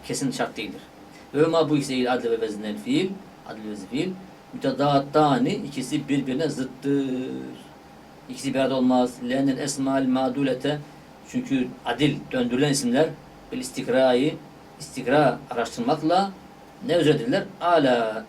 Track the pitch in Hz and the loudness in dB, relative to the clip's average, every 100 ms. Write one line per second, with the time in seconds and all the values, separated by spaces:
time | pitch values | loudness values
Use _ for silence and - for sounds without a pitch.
0 | - - 135 - 117 - 101 92 - - | -6 -4 -4 -2 -4 -4 -10 -12 -18 -20
1 | - - - 139 160 165 147 147 - 127 | -20 -20 -6 2 4 4 2 2 0 0
2 | 123 127 117 113 110 101 107 104 120 147 | 0 0 0 0 -2 -4 -8 -8 -2 0
3 | 190 190 - - - 110 107 104 95 127 | 0 -4 -14 -20 -18 -14 -12 -12 -6 -4
4 | 185 185 - - - - 135 123 143 143 | -4 -6 -14 -20 -18 -6 -4 0 2 2
5 | 143 151 151 - 143 208 - 135 120 147 | 2 4 4 4 2 0 -4 -8 -4 -4
6 | - 139 123 127 156 127 127 - 139 139 | 0 -2 0 -2 -2 -2 -6 -6 -2 0
7 | 135 127 131 127 131 127 - - - - | 0 -4 -6 -8 -10 -14 -18 -20 -20 -20
8 | - - - 127 139 127 131 131 127 127 | -20 -20 -16 -10 -4 0 0 2 4 4
9 | 123 - 120 131 139 127 143 135 135 135 | 2 -2 -4 0 0 0 -4 -2 0 0
10 | 131 131 131 139 139 123 139 147 - - | 2 2 0 0 0 0 -2 -4 -8 -20
11 | - - - 127 - 131 - - - 120 | -20 -20 -8 -6 -2 -2 -2 -4 -6 0
12 | 151 - - 131 120 123 147 139 120 127 | 0 0 -4 -2 0 2 2 2 2 2
13 | 160 - - - - 127 - - 127 127 | 2 -2 -16 -20 -12 -10 -8 -6 0 4
14 | 131 123 147 - - - - - - - | 4 4 2 -2 -10 -20 -20 -18 -14 -6
15 | 117 147 139 - - 120 113 - 226 151 | 2 4 4 2 -4 -4 -4 -2 -2 0
16 | 156 175 196 190 - - - - 127 170 | 2 2 2 -4 -20 -20 -20 -12 0 4
17 | 151 123 117 185 196 - 165 170 135 120 | 4 4 2 -2 -2 -4 2 4 6 4
18 | 113 107 | 0 -4